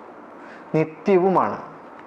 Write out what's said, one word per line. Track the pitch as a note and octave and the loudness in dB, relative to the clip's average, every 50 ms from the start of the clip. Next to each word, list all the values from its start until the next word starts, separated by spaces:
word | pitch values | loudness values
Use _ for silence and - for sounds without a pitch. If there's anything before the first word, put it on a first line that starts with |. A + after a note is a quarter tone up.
| - - - - - - - - - - - - - - - | -18 -20 -20 -20 -20 -20 -20 -20 -20 -18 -18 -18 -16 -2 0
നിത്യവുമാണ്. | D#3 D#3+ D#3 - - - G#3 G3 F3+ F3 G3 F3+ D3+ A#2+ G#2 G2+ G2+ - - - - - - - - - | 0 0 0 -4 -6 0 4 4 4 4 4 4 4 2 0 -2 -6 -10 -14 -16 -18 -20 -20 -20 -20 -20